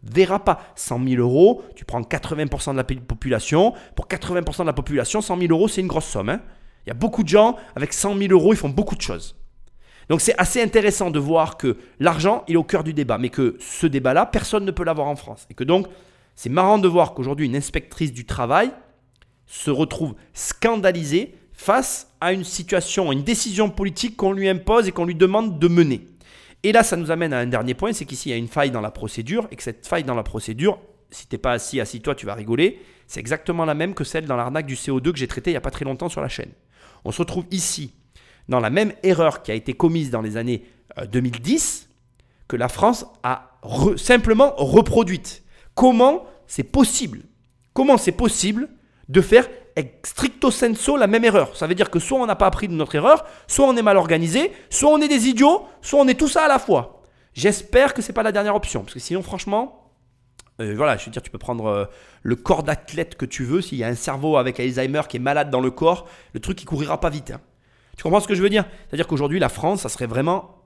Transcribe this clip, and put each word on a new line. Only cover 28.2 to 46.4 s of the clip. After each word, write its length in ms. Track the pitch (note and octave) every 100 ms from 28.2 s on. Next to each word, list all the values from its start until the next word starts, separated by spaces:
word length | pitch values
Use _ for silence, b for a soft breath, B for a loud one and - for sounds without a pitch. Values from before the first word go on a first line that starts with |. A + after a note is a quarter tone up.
| -
il 20 |
y 40 | A#2
a 20 |
une 100 | A#2
faille 240 | - C#3+
dans 100 | B2
la 80 | G#2+
procédure 580 | - G#2+ - A#2 G#3+ A3
et 40 | -
que 60 |
cette 240 | - A2+ -
faille 180 | F3
dans 120 | C3+ A#2+
la 80 |
procédure, 560 | G#2 A2 - A2 F3+ G3 - _ _
si 160 | - -
t'es 100 | C3+
pas 140 | C3
assis, 280 | A#2+ - C3
assis-toi, 360 | A2 A#2+ A2 C3+
tu 100 | G2+
vas 80 |
rigoler, 460 | G#2+ G#2+ A#2+ F3+ - B B B
c'est 140 | -
exactement 460 | A2+ D3+ - E3+ D#3+
la 100 | D3
même 180 | E3+
que 100 | G3
celle 220 | C#3 D#3+ D#3
dans 120 | B2
l'arnaque 280 | A#2+ C#3+ D3
du 100 | B2+
C 140 | -
O 100 | C3
deux 120 | C3+
que 80 | D#3+
j'ai 80 | D#3
traitée 240 | - F3+
il 40 | D#3+
y 20 |
a 40 |
pas 80 | -
très 160 | - C#3
longtemps 240 | C3 F3
sur 120 | D#3
la 80 | C#3
chaîne. 220 | - - _ _ b b b -
On 60 |
se 80 | -
retrouve 260 | E3 F3+ F3
ici 420 | F#3+ - - C#3+ _ _ b b b b
dans 100 | B2+
la 120 | B2+
même 220 | D3+ G#3+ -
erreur 400 | F#3+ E3+ D#3+ -
qui 80 | -
a 40 | A2
été 180 | B2
commise 360 | B2+ E3 E3 C#3+
dans 120 | A#2
les 160 | A2 G#2+
années, 280 | A#2 A#2+ b b b -
euh, 80 | F#2+
deux 140 | A2+
mille 220 | B2+ A#2
dix, 480 | B2+ D4+ - - - _ _ _ _ _ _
que 80 | B2
la 140 | A#2+
France 360 | - G#3 A#3+ - _
a 380 | B2 B2+ - _
re-, 360 | - A#2+ E3 G3
simplement 560 | - B3 A3 A3 C#4 C#4
reproduite. 840 | C#3 G3 - A3+ F#3+ F#3 - - b b b -
Comment 500 | B3+ A#3 B3+ E4+ B B